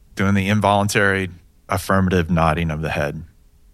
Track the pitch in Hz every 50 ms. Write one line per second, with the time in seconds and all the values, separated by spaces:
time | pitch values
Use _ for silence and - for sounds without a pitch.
0 | _ _ - - 98 98 101 98 95 98 107 107 101 101 104 101 101 101 - 113
1 | 101 98 95 95 95 90 90 85 _ _ _ _ _ - 98 92 - - 98 98
2 | 92 90 92 90 82 82 90 82 80 82 76 85 85 80 76 78 80 76 - 82
3 | 73 71 - 78 82 - _ _ _ _ _ _ _ -